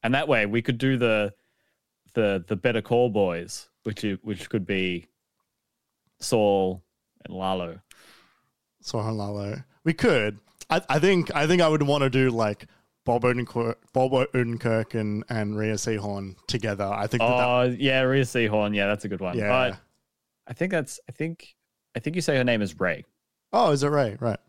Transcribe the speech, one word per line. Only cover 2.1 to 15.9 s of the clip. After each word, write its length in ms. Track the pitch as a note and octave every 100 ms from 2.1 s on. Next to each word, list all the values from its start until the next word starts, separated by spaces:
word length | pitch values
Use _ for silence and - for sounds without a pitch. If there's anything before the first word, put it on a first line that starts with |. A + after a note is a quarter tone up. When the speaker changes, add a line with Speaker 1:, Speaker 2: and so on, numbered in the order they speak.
Speaker 1:
the, 300 | - G#2 G2 E2+
the 80 | G#2
Better 240 | B2 A2+
Call 280 | G#2 A#2+ B2
boys, 580 | G#2 G2 E2+ F2+ - - _
which 200 | - G#2
i-, 140 | G#2+ F#2+
which 260 | - F#2+ -
could 180 | A2 F2
be 400 | G2 F#2 F2 E2+ _ _ _ _ _ _ _ _ _ _ _
Saul 640 | - A#2+ G#2 G2 F#2+ F2+ _ _ _ _
and 100 | -
Lalo. 460 | F#2 F#2+ F#2+ F2 E2+ _ - - - _ _ _ _ _ _
Speaker 2:
Saul 280 | - A#2 G#2+
and 100 | A2
Lalo. 440 | G2+ G#2 G2+ A2 - _
We 80 | D#3+
could. 460 | D#3+ A#3 D3 G#2+ G#2 _ _ -
I, 100 | E3 -
I 100 | C#3+
think, 360 | F3 F#3 E3
I 120 | D3 D3+
think 140 | F3+
I 80 | E3
would 140 | D#3
wanna 260 | C#3+ D3 C3+
do, 200 | C3 C3
like, 360 | A#2 A2 G#2 - _ _ _
Bob 200 | - A#2+
Odenkirk, 500 | B2 B2 A#2+ A#2+ A#2 - _
Bob 200 | - C3
Odenkirk 800 | C3 B2+ B2 A#2 A#2 A#2+ A2+ G#2+ A#2
and, 260 | G#2+ G#2 A2+
and 280 | A#2 G#2 G#2+
Rhea 180 | A2
Seehorn 640 | G#2+ -